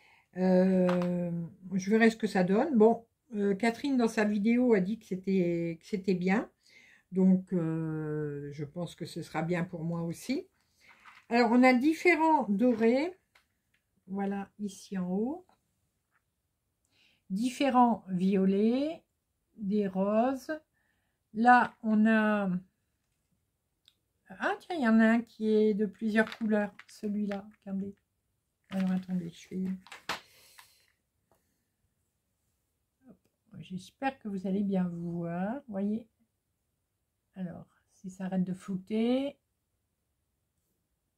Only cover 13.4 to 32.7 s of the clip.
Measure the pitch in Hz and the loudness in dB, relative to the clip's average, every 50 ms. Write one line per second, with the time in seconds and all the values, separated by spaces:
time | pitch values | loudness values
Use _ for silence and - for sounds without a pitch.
13.4 | _ _ _ _ _ _ _ _ _ _ _ _ _ - 190 196 196 196 202 196 | _ _ _ _ _ _ _ _ _ _ _ _ _ -10 -8 -6 -6 -4 -6 -6
14.4 | 196 - _ - 208 196 185 - - - 202 185 180 180 185 202 220 262 320 359 | -10 -12 _ -12 -12 -12 -12 -16 -14 -10 -8 -6 -4 -4 -4 -2 -2 -4 -6 -8
15.4 | - _ _ _ _ _ _ _ _ _ _ _ _ _ _ _ _ _ _ _ | -14 _ _ _ _ _ _ _ _ _ _ _ _ _ _ _ _ _ _ _
16.4 | _ _ _ _ _ _ _ _ _ _ _ _ _ _ _ _ _ - 190 196 | _ _ _ _ _ _ _ _ _ _ _ _ _ _ _ _ _ -8 -4 -4
17.4 | 240 254 247 - 285 262 247 247 247 240 214 - - 185 190 170 185 190 202 190 | -2 -4 -2 0 0 2 4 4 4 4 2 -2 -4 -6 -2 0 0 2 2 2
18.4 | 190 190 196 196 214 226 247 269 285 311 339 - _ _ _ _ _ _ _ _ | 2 2 2 2 2 2 2 0 -2 -4 -6 -10 _ _ _ _ _ _ _ _
19.4 | _ _ _ 208 214 190 208 208 202 190 185 190 196 202 214 220 233 262 277 254 | _ _ _ -10 -6 -4 -2 -2 -2 -2 -2 -2 -2 0 2 0 0 0 -2 -6
20.4 | - - 311 311 - _ _ _ _ _ _ _ _ _ _ _ _ _ - 214 | -8 -10 -10 -10 -12 _ _ _ _ _ _ _ _ _ _ _ _ _ -4 2
21.4 | 226 247 247 247 220 - - _ - 220 214 214 214 226 220 220 214 214 214 208 | 6 6 6 6 4 0 -4 _ -4 0 2 4 4 4 4 2 2 2 0 0
22.4 | 202 190 180 180 - _ _ _ _ _ _ _ _ _ _ _ _ _ _ _ | 0 -2 -4 -4 -6 _ _ _ _ _ _ _ _ _ _ _ _ _ _ _
23.4 | _ _ _ _ _ _ _ _ _ _ _ _ _ _ _ _ _ - 190 190 | _ _ _ _ _ _ _ _ _ _ _ _ _ _ _ _ _ -20 -10 -6
24.4 | 226 330 415 415 - - 359 320 247 226 220 226 226 220 226 240 226 - _ - | -4 -4 -4 -6 -8 -8 -4 0 2 4 6 6 6 6 4 2 0 -6 _ -4
25.4 | 220 214 214 214 214 214 208 196 214 196 - - 220 220 208 220 220 - - - | 0 2 4 4 4 4 2 0 -2 -4 -4 -6 -4 0 0 0 0 0 -4 -6
26.4 | 233 208 214 208 208 208 - - - - - - 220 208 202 208 208 196 196 196 | -2 0 0 0 -2 -4 -8 -14 -20 -20 -16 -10 -8 -6 -6 -4 -4 -6 -6 -8
27.4 | 196 214 - _ _ 196 196 196 196 202 196 _ _ _ _ _ _ _ _ _ | -12 -16 -20 _ _ -10 -8 -8 -8 -10 -12 _ _ _ _ _ _ _ _ _
28.4 | _ _ _ _ _ _ 190 190 185 185 185 185 185 185 185 180 165 170 - - | _ _ _ _ _ _ -6 -4 -2 -2 -2 -4 -4 -6 -6 -6 -6 -8 -14 -18
29.4 | - - 185 185 190 185 190 185 - - - - _ - - - - _ _ - | -16 -12 -8 -8 -6 -6 -8 -10 -14 -18 -20 -14 _ -10 -10 -10 -14 _ _ -20
30.4 | - _ _ - - _ _ _ _ _ _ _ _ _ _ _ _ _ _ _ | -20 _ _ -20 -20 _ _ _ _ _ _ _ _ _ _ _ _ _ _ _
31.4 | _ _ _ _ _ _ _ _ _ _ _ _ _ _ _ _ _ _ _ _ | _ _ _ _ _ _ _ _ _ _ _ _ _ _ _ _ _ _ _ _
32.4 | _ _ _ _ _ _ | _ _ _ _ _ _